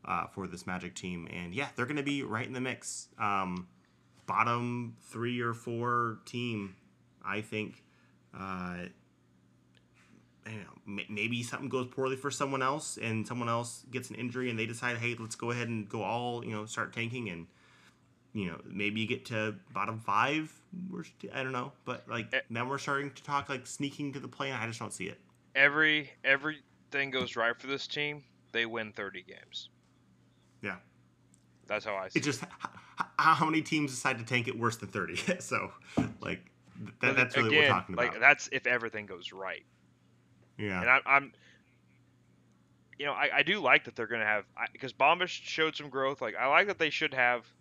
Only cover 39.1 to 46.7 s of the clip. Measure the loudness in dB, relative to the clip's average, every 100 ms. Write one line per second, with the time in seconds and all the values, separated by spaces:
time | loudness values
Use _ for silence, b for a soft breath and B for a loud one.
39.1 | -10 -10 -8 -8 -8 _ _ _ _ _
40.1 | _ _ _ _ -6 -2 0 4 4 6
41.1 | 4 4 -14 b b b b _ _ _
42.1 | _ _ _ _ _ _ _ _ -6 -2
43.1 | 2 2 4 2 2 6 6 4 -6 -2
44.1 | 0 2 2 0 -8 -8 -6 -12 4 6
45.1 | 6 2 -2 -4 2 2 2 -6 0 0
46.1 | 0 -4 2 6 6 6